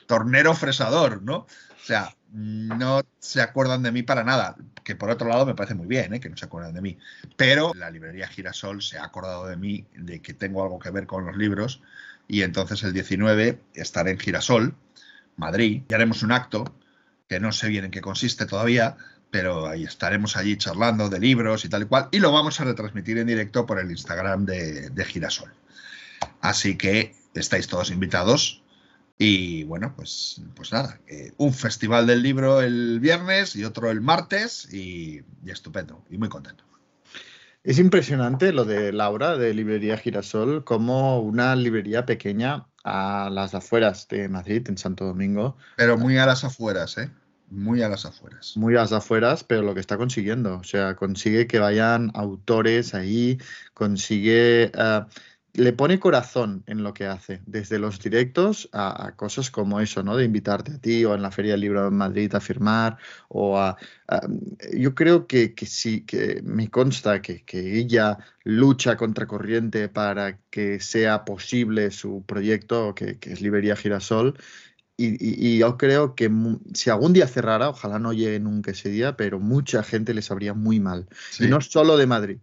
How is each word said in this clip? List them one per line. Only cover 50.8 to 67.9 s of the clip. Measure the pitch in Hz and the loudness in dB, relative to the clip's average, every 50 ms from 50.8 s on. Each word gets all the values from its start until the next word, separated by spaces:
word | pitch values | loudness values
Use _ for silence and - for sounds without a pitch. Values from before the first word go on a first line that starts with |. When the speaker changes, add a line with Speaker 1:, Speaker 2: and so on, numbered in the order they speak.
| 98 95 92 | -2 -2 -2
Speaker 2:
consigue | - 98 95 98 98 - 110 107 113 120 117 | -4 -4 -4 -4 -2 0 2 2 2 2 4
que | - 113 | 2 2
vayan | 104 104 104 110 113 113 117 117 120 110 - | 4 4 4 4 4 4 2 2 0 -2 -4
autores | - 104 101 95 92 98 - 117 110 110 113 113 120 120 - - | -4 -6 -6 -6 -8 0 2 2 4 4 4 4 2 0 -2 -4
ahí, | 98 92 95 107 117 120 123 131 127 - - - - - - _ | -6 -4 -2 0 2 2 2 0 -2 -4 -12 -18 -18 -20 -16 _
consigue, | - 110 104 101 95 - - 110 101 101 110 113 117 120 120 117 117 117 - - | -4 -2 -2 0 -2 -2 -2 -2 0 2 4 6 6 8 8 6 6 4 4 2
eh, | - 113 110 110 107 104 - - - - - _ _ _ _ - | 0 2 2 2 0 -2 -4 -14 -20 -20 -20 _ _ _ _ 0
le | - 127 123 120 | 4 4 4 4
pone | 123 139 151 185 190 | 4 4 4 4 4
corazón | - 185 156 127 127 - - 131 117 104 98 95 - - | 4 4 4 4 2 0 -2 -2 -2 -2 -4 -6 -8 -8
en | 107 110 104 | -8 -6 -6
lo | 101 98 | -6 -6
que | - 101 98 | -6 -6 -6
hace, | 98 95 - - 95 90 92 101 | -6 -8 -10 -12 -12 -12 -12 -10
desde | 98 107 101 95 110 104 | -8 -8 -6 -4 -4 -2
los | 104 107 95 95 | -2 -4 -6 -6
directos | - 110 101 117 127 127 127 170 180 208 214 - - - | -4 0 2 2 2 2 2 2 2 2 2 -2 -6 -10
a, | - 104 101 95 - - - - | -6 -4 -4 -4 -4 -6 -10 -12
a | - | -12
cosas | - 104 104 - 139 131 127 | -10 -10 -8 -6 -6 -6 -6
como | - 113 104 98 101 104 | -4 -4 -2 -2 0 0
eso, | 107 104 - 101 95 | -2 -2 -2 -4 -2
¿no? | 98 110 | -2 0
De | 127 127 | 2 2
invitarte | 117 107 104 98 101 101 98 - - 151 | 2 2 0 0 0 -2 -2 -2 -8 -10
a | 139 | -6
ti | - 113 117 117 117 | -2 0 2 4 4
o | 107 104 | 4 2
en | 98 101 | 2 0
la | 98 | -4
Feria | 95 - 101 107 104 | -2 -2 0 0 0
del | 101 | 0
Libro | 101 101 101 101 98 | 0 0 0 2 2
de | 98 | 2
Madrid | 101 98 98 95 95 101 104 101 104 | 2 2 0 0 0 0 0 0 0
a | 104 | -2
firmar, | - - 95 - 104 107 110 113 113 113 113 - - - - - _ - | -2 -2 -4 0 2 2 2 4 2 0 -2 -4 -14 -20 -20 -20 _ -8
o | - 101 101 101 98 98 | -4 -2 0 2 2 2
a, | 98 95 92 - - - - _ _ - | 2 0 -2 -4 -12 -20 -20 _ _ -2
a, | - 95 - - - - - - - - - - - - | -2 -2 -2 -2 -6 -6 -8 -10 -14 -14 -12 -8 -2 0
yo | 127 135 131 | 0 0 2
creo | - 160 165 175 170 170 | 4 6 6 6 6 4
que, | - 135 127 117 110 - | 4 4 4 4 4 0
que | - - | -6 -10
sí, | - - - - 117 110 110 - | -8 -6 -4 -2 -2 -2 -2 -4
que | - - 104 104 104 104 - - | -4 -4 -2 -2 -2 -2 -4 -6
me | - - 110 110 107 | -4 -2 -2 -2 0
consta | - 120 131 135 131 - - 107 101 95 92 | 2 2 2 2 2 0 0 0 0 0 -2
que, | - 87 87 _ | -8 -12 -12 _
que | - - 92 90 92 101 113 | -10 -8 -6 -6 -2 -2 -2
ella | 120 117 | 0 2